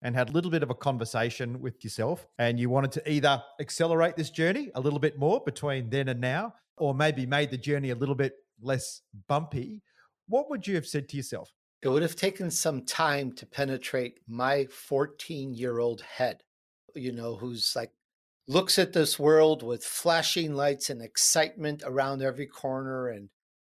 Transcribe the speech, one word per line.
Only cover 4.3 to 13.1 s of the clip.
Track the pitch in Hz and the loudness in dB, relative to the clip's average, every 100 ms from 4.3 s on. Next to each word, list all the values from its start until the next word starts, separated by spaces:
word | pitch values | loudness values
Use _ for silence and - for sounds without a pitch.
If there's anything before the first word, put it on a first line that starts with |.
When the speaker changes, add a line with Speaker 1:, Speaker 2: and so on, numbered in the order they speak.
Speaker 1:
journey | - 165 233 269 131 | 0 2 0 -4 -2
a | |
little | 139 143 | 0 2
bit | 147 147 | 0 2
more | 147 214 | 2 2
between | - - 147 135 117 | -2 -4 -4 -2 -2
then | 135 131 | -2 -2
and | 120 | -2
now, | 127 147 226 - _ - | -2 -2 -4 -10 _ -4
or | 147 | -2
maybe | 135 156 139 127 | 2 2 2 0
made | 143 147 | 2 0
the | 127 | -2
journey | 143 143 135 | -2 0 0
a | 117 | -2
little | 135 | 0
bit | 135 135 - _ _ | 0 0 -2 _ _
less | 120 131 - - _ 101 - | -2 -2 -2 -14 _ -12 -2
bumpy, | 147 156 143 131 214 _ _ _ _ - | -2 0 -6 -8 -12 _ _ _ _ -2
what | 240 294 | 0 0
would | 269 196 | -4 -2
you | 180 | -2
have | 127 | -2
said | 147 127 | -6 -6
to | 143 | -8
yourself? | 123 110 - _ _ _ | -8 -10 -12 _ _ _
Speaker 2:
It | 135 | 2
would | 139 | 2
have | 165 165 | 2 0
taken | 196 190 180 | -2 -2 -4
some | - 160 139 | 0 0 -2
time | - - 160 | -4 0 2